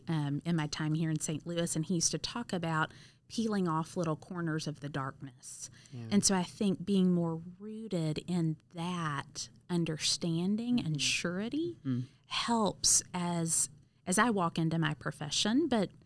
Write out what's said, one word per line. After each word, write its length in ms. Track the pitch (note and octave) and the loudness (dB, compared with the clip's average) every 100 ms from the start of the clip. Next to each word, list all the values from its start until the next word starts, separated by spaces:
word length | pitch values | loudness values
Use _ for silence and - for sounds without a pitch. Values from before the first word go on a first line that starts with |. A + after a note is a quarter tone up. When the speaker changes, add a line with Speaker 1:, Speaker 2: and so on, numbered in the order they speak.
| - | 0
Speaker 1:
um, 340 | D#3+ C#3+ C#3+ E3+ | 0 0 -2 0
in 100 | E3 | 0
my 120 | D3+ | 0
time 260 | - D#3 | -2 0
here 160 | D#3+ D#3+ | 0 2
in 100 | D#3 | 0
Saint 260 | - D3+ - | -2 -6 -4
Louis, 300 | E3+ E3+ E3 | -2 -2 -2
and 80 | D#3 | 0
he 100 | E3+ | 2
used 160 | - | 2
to 60 | D#3+ | 0
talk 360 | - A#3+ A#3+ | -4 -6 -4
about 400 | F#3 E3 D#3 D#3 - - - - | -2 0 2 0 -4 -20 -20 -10
peeling 400 | - A3 G3+ F3+ | -2 0 2 2
off 300 | D#3 E3 F#3 | 0 -2 -2
little 180 | D#3+ D3+ | -2 -2
corners 520 | - F3+ E3 D#3 D3+ | -6 -6 -2 -2 -4
of 140 | D3 | -8
the 60 | D3 | -6
darkness. 800 | D3+ C3+ - C#3 - - - - - - | -6 -6 -8 -16 -16 -18 -16 -16 -18 -16
Speaker 2:
Yeah. 120 | B2 A2+ | -12 0
Speaker 1:
And 120 | G#2+ | 4
so 120 | - F#3+ | 4 2
I 80 | |
think 420 | F3 - G3+ E3 F3 | 0 -2 0 0 2
being 260 | F#3+ F#3 | 4 4
more 300 | F3 E3 E3 F3 F3+ | 4 2 -2 -8 -14
rooted 600 | G#3 A3 A3 F3+ D#3 D#3 - | -14 -10 -4 -2 0 -2 0
in 280 | F3+ D#3+ D#3 - E3+ | 2 2 0 -6 -6
that 760 | E3+ F3 D#3+ C#3+ - - - - - | -4 -2 -2 -2 -6 -10 -12 -12 -2
understanding 1120 | F3 E3 D#3 - - F3 E3 F#3 G#3+ A#3+ A#3+ | 0 2 0 0 0 0 2 2 0 2 0
and 100 | D#3+ | 2
Speaker 2:
Mm-hmm. 80 | D3 | 0
Speaker 1:
surety 760 | D#3+ - E3+ F3+ A3+ C#4+ F4 E4 C3+ | 0 0 -2 -2 -4 -2 -4 -4 -2
Speaker 2:
Mm. 180 | B2 B2+ _ - | -2 -4 _ -8
Speaker 1:
helps 720 | - - A3+ G3+ - - - - F3+ | -4 2 4 2 2 4 2 2 -4
as, 540 | F3 E3+ E3 - - - _ _ - | -2 0 0 0 -2 -6 _ _ 0
as 140 | F#3+ | 4
I 100 | A#3+ | 4
walk 300 | G3+ E3+ - | 4 0 0
into 180 | D#3+ E3 | 0 2
my 160 | D3+ | 0
profession, 760 | D#3 D3+ - D#3 - G#3 B3+ E4 | -2 -6 -8 -4 0 2 2 2
but, 220 | A3+ F3+ - | 2 0 -6